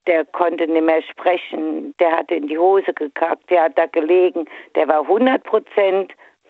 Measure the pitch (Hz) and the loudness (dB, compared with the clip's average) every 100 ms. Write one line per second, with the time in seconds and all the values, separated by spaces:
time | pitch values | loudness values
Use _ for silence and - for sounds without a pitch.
0 | - 165 151 - 175 165 165 165 160 160 | -2 -2 -2 -2 -2 0 0 0 2 0
1 | 156 - - 180 - 156 156 156 143 - | -2 -4 -2 -2 -4 -8 -6 -6 -8 -2
2 | 170 165 - 165 147 156 180 196 190 - | 0 0 -4 -4 -4 0 2 2 0 -4
3 | 151 - 165 - - 175 160 - 165 - | -6 -4 -4 -4 0 2 2 0 -2 0
4 | 156 180 185 185 156 - - - 156 156 | 2 4 2 0 -8 -12 -8 -2 0 0
5 | 151 196 254 277 - 220 - - 196 190 | 2 2 2 0 0 -2 -2 0 2 2
6 | 185 - - _ _ | -2 -10 -20 _ _